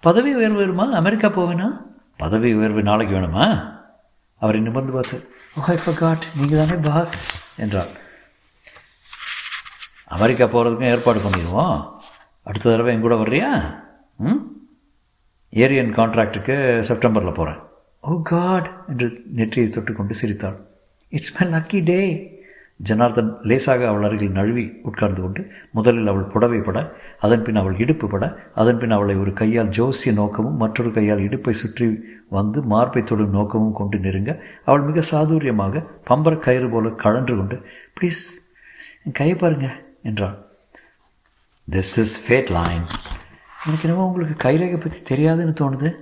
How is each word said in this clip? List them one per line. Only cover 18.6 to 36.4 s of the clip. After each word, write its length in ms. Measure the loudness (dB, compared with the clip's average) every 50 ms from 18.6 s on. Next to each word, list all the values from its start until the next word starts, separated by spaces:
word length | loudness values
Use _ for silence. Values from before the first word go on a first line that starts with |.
| -2 -4 -10 -14 -12 -10
என்று 340 | -4 -4 -2 -4 -4 -8 -16 -8 -2
நெற்றியை 360 | -2 -2 0 0 0 0 0
தொட்டுக்கொண்டு 420 | 0 -4 -6 -6 -4 -4 -4 -4
சிரித்தாள். 460 | -4 -4 -4 -4 -4 -4 -6 -8 -8 -10 -16 -20 _ _ _ -20 _ _ _ _
"It's 280 | -8 -6 -6 -6 -2 -2
my 200 | -2 0 0 -2
lucky 220 | -2 0 -2 0
day." 520 | 2 2 2 2 2 0 -2 -4 -8 -12 -20 -20 -20 -20 -20 -20 -20 _ _ _ -4
ஜனார்தன் 540 | -2 2 2 2 2 4 2 0 0 -2 -4
லேசாக 460 | 0 0 2 2 2 2 2 2 2 0
அவள் 160 | 0 2 0
அருகில் 280 | 0 0 0 -2 -2
நழுவி 480 | 0 0 0 0 0 0 -4 -4 -8 -10 -12
உட்கார்ந்து 380 | -10 -4 -2 -2 0 0 -2
கொண்டு, 300 | -4 -4 -6 -6 -10 -12 -14 -20 -20 -6
முதலில் 360 | -4 2 4 4 4 4 2 0
அவள் 160 | 0 0 -2
புடவை 360 | -2 0 2 2 2 2 0
பட, 360 | -2 -2 -2 -2 -4 -6 -10 -18 -20 -20 -12 -2
அதன் 240 | 2 2 2 2 2
பின் 120 | 0 0
அவள் 220 | 0 2 0 0 0
இடுப்பு 320 | 2 2 2 0 0 -2
பட, 420 | -2 -2 -2 -2 -6 -8 -18 -12 0
அதன் 220 | 2 4 4 4 2
பின் 140 | 2 0
அவளை 240 | 2 2 2 2 2
ஒரு 180 | 2 0 -2 0
கையால் 360 | 0 0 2 2 2 0 0
ஜோசிய 440 | 0 0 0 0 0 -2 0 0 2
நோக்கமும் 440 | 2 2 0 0 -2 -2 -2 0 0
மற்றொரு 360 | -2 -2 0 -2 -2 0 2
கையால் 260 | 2 2 2 2 2
இடுப்பை 340 | 0 -2 -2 -2 -2 -2 -2
சுற்றி 460 | -2 -4 -8 -4 0 0 0 0 -2 -6 -14 -20 -20 -14 _
வந்து 320 | -2 -2 0 0 0 -2
மார்பை 420 | 0 2 4 2 2 2 2 -2 0
தொடும் 260 | 0 0 0 2 2
நோக்கமும் 440 | 2 0 0 0 0 0 0 0 0
கொண்டு 260 | -2 -4 -2 -2 -2
நெருங்க, 440 | -2 -2 -2 -2 -2 -4 -6 -8 -10 -20 -20 -8 2
அவள் 160 | 2 4 4
மிக 360 | 4 2 0 0 0 0 0 0
சாதுரியமாக 680 | 2 2 2 2 2 0 0 0 0 0 -2 -4 -6 -8 -16 -18 -10 -8
பம்பர 320 | -6 0 2 2 0
கயிறு 300 | 2